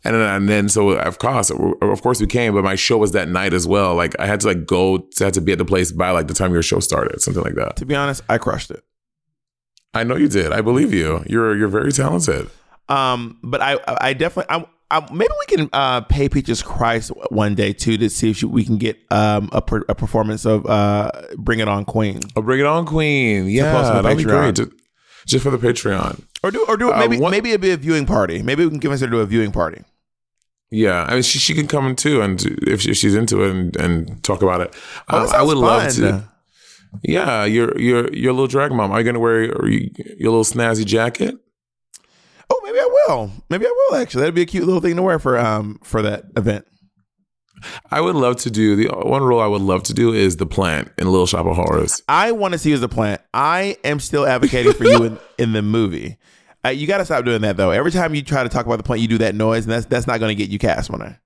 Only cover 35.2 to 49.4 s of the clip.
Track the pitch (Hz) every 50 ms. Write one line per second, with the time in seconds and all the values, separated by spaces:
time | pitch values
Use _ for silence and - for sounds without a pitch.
35.2 | 110 - - - 135 151 156 135 123 - 226 - - 143 127 123 113 98 101 98
36.2 | 107 - _ _ _ _ _ _ _ - - _ _ _ - 101 - - 156 180
37.2 | - 151 123 107 104 107 110 117 117 120 - - - 123 123 120 120 - - -
38.2 | 120 127 127 127 135 127 127 139 139 147 131 120 107 98 98 113 117 120 120 117
39.2 | 113 117 113 113 110 120 - - - 107 107 107 - - - - - - - -
40.2 | - 110 113 113 110 - - 120 117 113 113 107 110 98 110 113 113 120 117 -
41.2 | - - 262 - _ _ _ _ _ _ _ _ _ _ - - _ _ _ _
42.2 | _ _ _ _ - _ 508 523 415 403 453 494 - 494 494 554 605 - 151 123
43.2 | 110 101 110 120 - _ 160 190 - 494 480 494 - 539 - 277 247 - - 123
44.2 | 139 160 165 170 175 170 - 190 170 175 185 175 165 180 170 175 185 190 170 156
45.2 | - 135 127 117 120 110 110 107 107 104 107 - _ - - 117 107 104 104 -
46.2 | - - - 117 101 107 104 104 - _ _ _ _ _ _ _ _ _ _ _
47.2 | _ _ _ _ _ _ _ - - - - - _ _ - 143 160 180 180 151
48.2 | 127 123 123 120 - 123 113 107 110 107 104 101 113 - - - - - 120 135
49.2 | 139 127 120 117